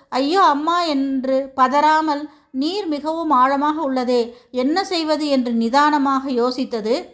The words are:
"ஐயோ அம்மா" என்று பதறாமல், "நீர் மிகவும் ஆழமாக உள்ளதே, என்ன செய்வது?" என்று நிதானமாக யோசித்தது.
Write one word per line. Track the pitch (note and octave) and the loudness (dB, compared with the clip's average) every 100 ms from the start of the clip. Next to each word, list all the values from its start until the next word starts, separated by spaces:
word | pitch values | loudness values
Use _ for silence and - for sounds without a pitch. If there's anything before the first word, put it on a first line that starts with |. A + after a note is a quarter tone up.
| - | -8
"ஐயோ | B3+ C#4 F#4+ | -4 0 4
அம்மா" | F4 C#4+ D#4 F4 | 4 2 0 0
என்று | E4+ C#4 C4+ C4+ C4 C4 C4+ C4+ | 0 -2 -2 -2 0 -2 -2 0
பதறாமல், | B3+ C#4+ D4+ D#4 D#4 C#4+ D4+ - _ | 2 4 4 2 2 -2 -6 -16 _
"நீர் | C4 D4+ G4+ F#4 | -6 -4 -4 -4
மிகவும் | C#4+ D#4 E4 D#4+ | -4 -4 -4 0
ஆழமாக | B3+ C4 C#4 D4 D4+ | 2 4 2 0 -2
உள்ளதே, | C#4+ C4 A#3+ B3 A#3 - _ | -2 -2 0 0 0 -6 _
என்ன | B3 B3+ F4 | -4 0 0
செய்வது?" | G4 F4 D#4 D4+ D4+ | -2 -2 0 -2 0
என்று | C4+ A#3+ | 0 0
நிதானமாக | A#3 A3+ C4+ D4 D4+ C#4 C4+ C4+ | 0 2 2 4 2 2 0 -2
யோசித்தது. | A#3+ B3 B3+ B3+ A3+ G#3 C#4+ F4 | -2 -2 -2 -6 -4 -2 -2 -4